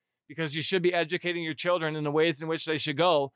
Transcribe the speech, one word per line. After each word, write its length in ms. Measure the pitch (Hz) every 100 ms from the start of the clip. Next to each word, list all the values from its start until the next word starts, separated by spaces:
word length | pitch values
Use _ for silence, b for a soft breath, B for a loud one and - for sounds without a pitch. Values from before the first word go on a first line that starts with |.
| _ _ _
because 280 | 139 156 156
you 60 |
should 200 | 139 190
be 100 | 175
educating 520 | 175 160 175 175 175
your 100 | 160
children 400 | 156 180 175 160
in 100 | 156
the 60 | 151
ways 320 | 151 165 143
in 60 | 160
which 180 | 160 -
they 120 | 151
should 180 | 151 143
go. 360 | 175 151 135